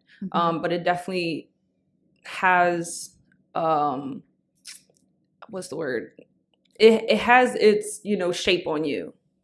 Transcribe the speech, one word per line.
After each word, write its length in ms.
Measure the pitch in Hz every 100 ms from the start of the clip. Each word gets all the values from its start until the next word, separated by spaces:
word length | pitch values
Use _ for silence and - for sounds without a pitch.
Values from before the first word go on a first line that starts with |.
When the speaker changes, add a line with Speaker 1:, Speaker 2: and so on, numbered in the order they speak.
| _ _
Speaker 1:
Mm-hmm. 160 | 190 170
Speaker 2:
Um, 240 | 170 165
but 100 | 170
it 120 | 175
definitely 640 | 170 175 185 185 170 160 - _ _ _ _ _ _ _
has, 920 | - - 185 180 175 175 170 - - _ _ _ _
um, 680 | - 165 151 147 131 139 - - _ _ _ - - _ _ _ _ _ _ -
what's 180 | 190 180
the 80 | 156
word? 360 | 151 120 - - - _ _ _ _ -
It, 260 | 220 220 -
it 100 | 220
has 360 | 226 247 254 202
its, 440 | 214 208 - -
you 140 | - 202
know, 160 | 180
shape 340 | 175 - 180 -
on 180 | 156
you. 300 | 156 110 82 - _ _